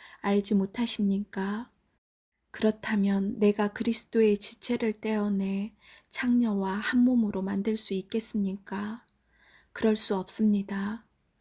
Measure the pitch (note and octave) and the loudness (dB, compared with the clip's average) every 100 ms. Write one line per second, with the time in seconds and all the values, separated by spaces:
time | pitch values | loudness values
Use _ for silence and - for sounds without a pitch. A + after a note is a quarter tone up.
0 | - - G3+ G3+ G3+ G3+ F#3+ - A#3 - | -20 -6 0 2 2 2 2 -2 -2 0
1 | G3+ G3 G#3 G3 F#3+ G#3+ B3 _ _ _ | 0 0 -2 -6 -6 -6 -8 _ _ _
2 | _ _ _ _ _ - G#3+ G#3+ - G#3+ | _ _ _ _ _ 0 0 0 -2 0
3 | G3 G3 G3 - G#3 G#3 G#3 - A3+ A3+ | 2 2 0 2 2 2 0 -2 -2 -2
4 | - A3+ A3 G#3 - - - A#3+ A3+ G#3+ | 0 4 4 4 -2 -4 -4 -2 -2 -4
5 | G#3+ G#3+ G#3 G3 G3 G3 G#3+ - - - | -2 -2 0 0 -2 -4 -6 -10 -20 -20
6 | _ - B3 A#3+ A#3 G3 F#3+ G3 - B3 | _ -4 2 2 2 0 0 -2 0 4
7 | B3 B3 G#3+ G3 F#3+ G3 G3+ A3 - F#3+ | 4 4 2 -2 -4 -2 -2 -4 -4 -6
8 | F#3 A3+ - G#3+ G3 G3 - G3 G#3 A#3 | -4 -2 -2 -2 -2 -4 -8 -8 -8 -10
9 | _ _ _ _ _ _ _ - A3 G#3+ | _ _ _ _ _ _ _ -2 2 2
10 | - G3 F#3 - G#3+ G#3 G3 G3 G3 A3+ | 2 0 0 0 2 2 -2 -4 -6 -8
11 | - _ _ _ | -14 _ _ _